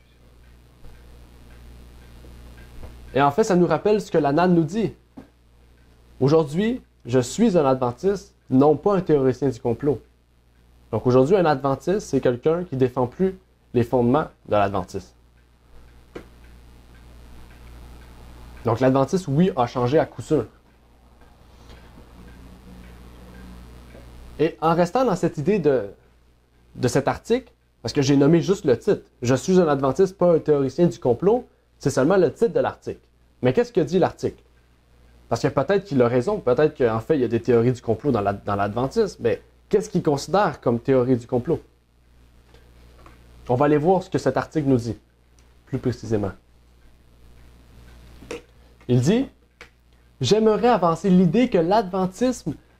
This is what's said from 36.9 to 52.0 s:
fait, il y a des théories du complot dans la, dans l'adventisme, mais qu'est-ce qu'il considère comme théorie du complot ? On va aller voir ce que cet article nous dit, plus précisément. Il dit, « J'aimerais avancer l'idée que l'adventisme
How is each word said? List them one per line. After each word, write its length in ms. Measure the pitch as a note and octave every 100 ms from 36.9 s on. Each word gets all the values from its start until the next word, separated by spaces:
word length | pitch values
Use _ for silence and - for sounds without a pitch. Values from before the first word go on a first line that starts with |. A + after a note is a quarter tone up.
| A2
fait, 140 | A2+
il 60 | D#3+
y 20 |
a 40 | A#2+
des 120 | A#2
théories 320 | A#2+ A#2 A#2
du 80 | A#2+
complot 300 | - G#2+ D3
dans 100 | A#2
la, 120 | G2
dans 220 | G2+ -
l'adventisme, 640 | G2+ G2+ G#2+ C3+ A3+ G3+ -
mais 180 | A#2 - - _ _
qu'est-ce 200 | G3 F#3
qu'il 140 | F3+
considère 580 | D#3+ C#3 - F#3 G3+ C3+
comme 180 | - A#2
théorie 380 | A#2 C3 B2 B2+
du 100 | A#2
complot ? 340 | B2+ A#2+ D3 - _ _ _ _ _ - _ _ - - - - - - - - - -
On 60 |
va 120 | B2 D3
aller 120 | D3+
voir 240 | D3+ F#3
ce 80 | F3+
que 80 | C#3
cet 180 | C3+ C3
article 320 | B2 D#3+ C#3
nous 80 | B2+
dit, 200 | A2+ G#2 _ _ _ _ _ _ _
plus 120 | C3
précisément. 540 | B2+ A#2 A2 A2 G2+ - _ _ _ _ - - _ _ - - - - - - - - - - - - - _ - _ -
Il 120 | B2
dit, « 260 | B2+ A3+ C4+ _ _ _ - _ _ _ _ _
J'aimerais 480 | B2+ G#3 A3 G#3 A#3
avancer 420 | A3+ E3+ D#3+ G3+
l'idée 380 | F3+ F#3 G3+ B3
que 100 | G3
l'adventisme 960 | E3 G#3 F#3 F#3+